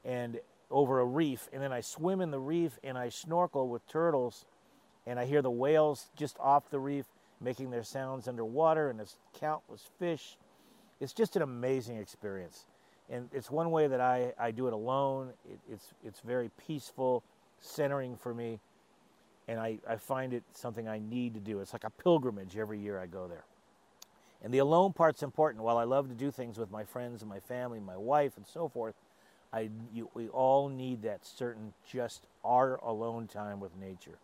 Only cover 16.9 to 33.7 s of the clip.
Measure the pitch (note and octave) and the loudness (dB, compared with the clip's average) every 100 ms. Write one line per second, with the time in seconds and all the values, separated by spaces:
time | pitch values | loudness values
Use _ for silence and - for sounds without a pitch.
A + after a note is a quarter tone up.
16.9 | - C3 B2 _ _ _ _ - - C#3 | -2 2 2 _ _ _ _ -12 -2 0
17.9 | C#3 B2+ A#2 B2 A#2 A#2 A2+ _ _ _ | 0 -4 -8 -8 -6 -6 -8 _ _ _
18.9 | _ _ _ _ _ - A2+ A2+ A2 - | _ _ _ _ _ -8 -4 -4 -4 -4
19.9 | A2+ - C3 C3 A#2+ - - A#2+ A2+ A2 | -6 -2 -4 -2 -6 -8 -10 -8 -6 -6
20.9 | A2 G#2+ B2 B2 A2 G2+ G2+ G2 B2 A2 | -6 -4 -4 -4 -6 -6 -6 -6 -8 -10
21.9 | - F3+ E3 B2+ G2+ F#2+ G2+ G#2 G#2+ G2+ | 0 6 6 4 -2 -8 -6 -4 -4 -4
22.9 | G2 F2+ F#2 F2+ E2 - _ _ _ _ | -6 -6 -8 -10 -12 -18 _ _ _ _
23.9 | _ - _ _ _ A2 B2+ C#3 E3 G3 | _ -20 _ _ _ 0 4 6 8 6
24.9 | E3+ D#3+ - C#3+ - D#3 A2 A2+ A#2 A#2 | 6 4 4 -4 4 4 4 2 4 4
25.9 | C3+ C3+ A#2 C#3 C#3 A#2+ G#2+ G#2+ G#2 G#2 | 2 2 -4 -4 -4 -8 -6 -8 -8 -8
26.9 | B2+ B2 A#2 G#2+ G2 - B2 B2 A2+ G2 | -8 -8 -8 -10 -12 -8 -6 -6 -8 -10
27.9 | F#2 A2 D3 C#3+ - G2+ E3 D#3+ B2 A2+ | -8 2 4 4 -2 -14 -6 -6 -4 -6
28.9 | - _ _ _ _ _ A2+ A2 A2 A2+ | -8 _ _ _ _ _ -4 -4 -6 -8
29.9 | A2+ A#2 B2 A2+ B2+ C3 C#3 C#3 C3 C3 | -8 -8 -8 -4 4 6 6 4 -4 -4
30.9 | A#2+ G#2+ G2 - - A#2+ A2 G#2+ - - | -4 -4 -6 -12 -8 -6 -6 -14 -16 -8
31.9 | B2+ A#2 - _ _ A2 B2 C3 B2+ A#2 | -4 -4 -8 _ _ 4 6 6 2 -4
32.9 | A2 A2+ A#2 A2 G#2 G#2 G2+ G2 | -4 -4 -4 -8 -8 -8 -8 -10